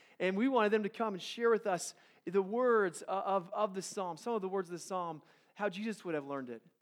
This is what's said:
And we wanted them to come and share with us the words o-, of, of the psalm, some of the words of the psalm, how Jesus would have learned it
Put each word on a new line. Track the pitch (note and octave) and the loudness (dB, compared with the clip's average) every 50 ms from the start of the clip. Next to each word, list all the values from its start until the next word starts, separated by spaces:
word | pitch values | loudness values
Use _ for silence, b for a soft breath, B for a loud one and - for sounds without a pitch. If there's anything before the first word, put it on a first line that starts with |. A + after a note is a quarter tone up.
| B B B B | B B B B
And | E3+ F#3 F#3+ | 0 0 2
we | G3 A#3+ | 2 2
wanted | C4+ C4 A#3 G#3+ G#3 | 4 4 4 4 4
them | A3 G#3+ | 4 2
to | G#3 G3 | 0 0
come | - - A3+ A3 G3 | -2 -2 -2 -2 -2
and | F3 | -6
share | - - - A#3 A#3 A#3 | -8 -10 -6 0 4 4
with | A3+ G#3+ A3+ | 4 4 4
us | G#3 F3+ F3 - - - b b b b b b | 0 0 0 -2 -6 -12 b b b b b b
the | E3+ F3 G3 | 0 0 0
words | F#3+ F#3 G#3+ A#3+ B3+ B3 A#3 A3 G3 F3 D3+ - - | 2 2 0 2 4 6 6 6 4 4 0 -4 -6
o-, | - F#3 | -4 -4
of, | G3 - G3 F#3+ G3 E3+ F3 - | -2 0 2 0 0 0 -2 0
of | G#3 G#3+ G#3 F#3+ | 0 0 0 0
the | F#3+ | -4
psalm, | F3 - - G#3 F#3+ F3 E3 | -6 -6 -6 -4 -4 -4 -6
some | D3+ - A#3 A#3 | -6 -4 -2 -2
of | G#3+ | -2
the | F#3 F#3+ | -2 -2
words | F#3+ G3 F#3 E3+ | -2 -2 -2 -4
of | F3 | -8
the | E3 | -10
psalm, | - - F#3+ F#3 F3 E3+ D#3+ D3 b b b b b b b | -8 -4 -4 -4 -4 -4 -6 -10 b b b b b b b
how | - G3+ G#3 | -2 -2 -2
Jesus | E3+ G3 G#3+ A3+ G3+ - - | -2 -2 -4 -4 -4 -6 -4
would | F3 D#3+ | -2 -2
have | D3 C#3 | -2 -2
learned | C#3 C#3 C3+ C3 B2 | -2 -6 -6 -6 -8
it | A#2 A2+ _ - _ _ | -10 -12 _ -20 _ _